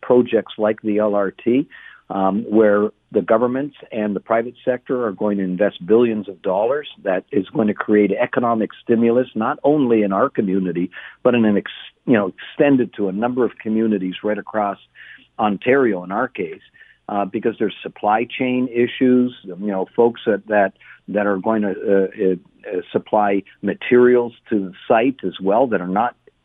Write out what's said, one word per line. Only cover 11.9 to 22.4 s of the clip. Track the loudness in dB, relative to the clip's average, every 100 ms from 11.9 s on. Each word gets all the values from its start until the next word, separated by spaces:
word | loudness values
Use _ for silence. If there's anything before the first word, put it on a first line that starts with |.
| _ 0
you |
know, | 2 0
extended | -6 -8 0 4 4 0
to | -4 -4
a |
number | -2 -2 0
of | -2 -2
communities | -4 0 0 0 -4 -6
right | -6 -6
across | -4 -4 -4 -6 _ -20 -20 -20 _ -4
Ontario | -2 0 2 2 2 0
in | -4
our | -4 -4
case, | -6 -10 -10 _ _ -20 _ -8
uh, | -4
because | -4 -4 -4 -2
there's | -4 -6
supply | -14 -6 -2 0 -2 -4
chain | -2 -2 -2
issues, | 0 -2 2 4 4 2 -4
you | -14 -10
know, | -6 -4 -2 2
folks | 2 2 -2
that, | -2 0
that, | 2 2 -2 -20 -20 -6
that | -2 0
are | 0
going | 0 0
to, | -2
uh, | -4 0 2 2 0 -2 -2